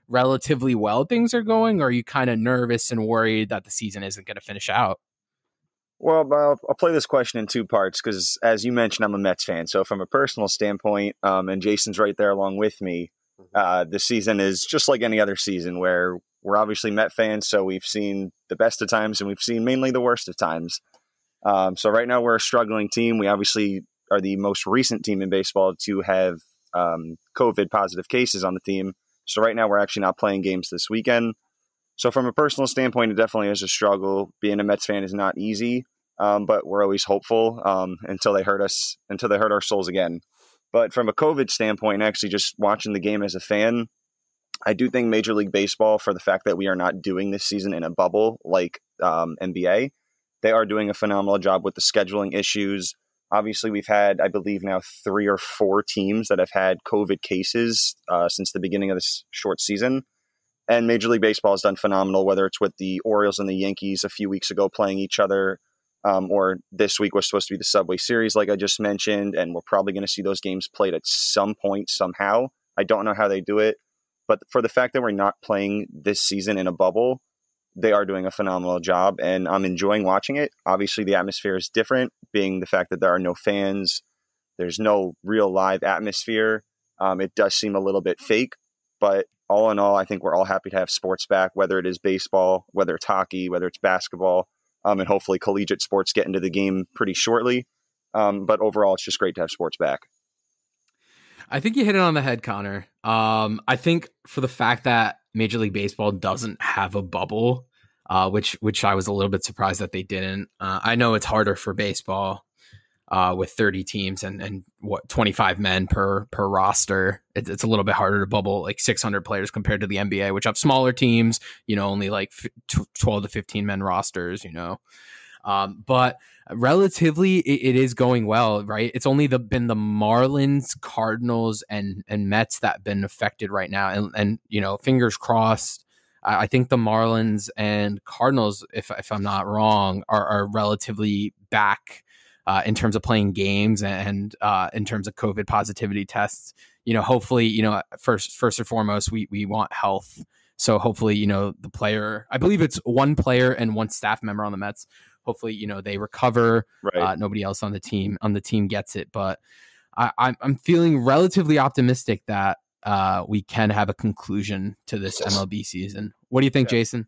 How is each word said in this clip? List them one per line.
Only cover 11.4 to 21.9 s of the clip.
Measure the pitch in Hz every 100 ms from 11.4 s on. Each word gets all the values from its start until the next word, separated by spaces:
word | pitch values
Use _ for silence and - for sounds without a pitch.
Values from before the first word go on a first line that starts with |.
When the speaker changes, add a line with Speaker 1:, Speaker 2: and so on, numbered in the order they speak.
| 92
Speaker 2:
and | 95
Jason's | 104 107 - 95
right | 104 98
there | 104
along | 98 98 98
with | 107 -
me, | 92 87 82 _ _ _
Speaker 3:
Mm-hmm. | 92 101
Speaker 2:
uh, | 92 90 85
the | 95
season | - 117 101 101
is | 98 92 -
just | 151 -
like | 131
any | 117 110
other | 101 95
season | - 92 87 87
where | 92 90 90 90 - _
we're | - 104
obviously | 107 104 113
Met | 104 110
fans, | - 110 107 -
so | 104
we've | 95 95 -
seen | 107 101 98 95 - _
the | -
best | 113 -
of | 107
times | 113 107 104
and | 101
we've | 98
seen | - 117
mainly | 120 131 131
the | 127
worst | 123 120 -
of | -
times. | 82 82 85 - - _ _ _ _ _
Um, | 101 98 95 92
so |
right | 107